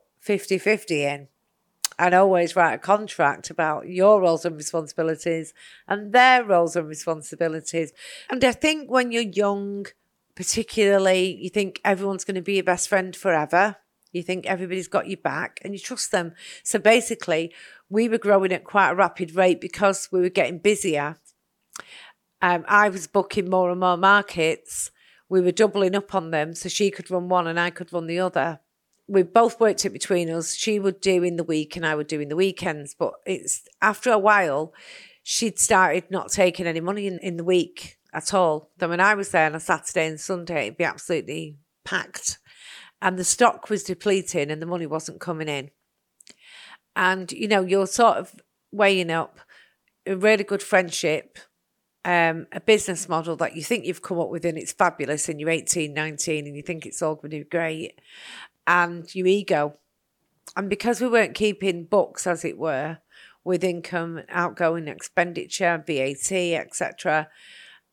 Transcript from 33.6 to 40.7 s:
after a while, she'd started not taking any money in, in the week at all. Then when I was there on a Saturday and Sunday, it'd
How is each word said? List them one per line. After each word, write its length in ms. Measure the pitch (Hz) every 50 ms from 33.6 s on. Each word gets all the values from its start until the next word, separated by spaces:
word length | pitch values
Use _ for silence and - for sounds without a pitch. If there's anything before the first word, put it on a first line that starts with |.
| - _ _ -
after 300 | - 214 202 - - 254
a 80 | 226 214
while, 560 | 190 214 208 202 185 156 139 143 160 160 - - - - - - - - _ _ -
she'd 360 | - - - 233 220 - -
started 520 | - - 226 185 185 165 151 180 175 -
not 200 | 190 185 - -
taking 360 | - 202 190 180 175 - 180
any 140 | 170 160 165
money 260 | 165 180 202 208 202
in, 120 | 196 185 165
in 180 | - 196 175 170
the 60 | 165
week 540 | 175 185 180 160 - - - - - - _ _ _ -
at 220 | 156 - - 202
all. 360 | 190 180 165 151 156 - _ _
Then 140 | - 180 165
when 100 | 170 175
I 140 | 190 202 214
was 160 | 196 196 -
there 160 | - 170 156
on 80 | 156 151
a 60 | 160
Saturday 460 | - - 175 160 - - - 175 160
and 140 | 160 156 147
Sunday, 460 | - - 196 175 170 170 175 151 120
it'd 100 | 104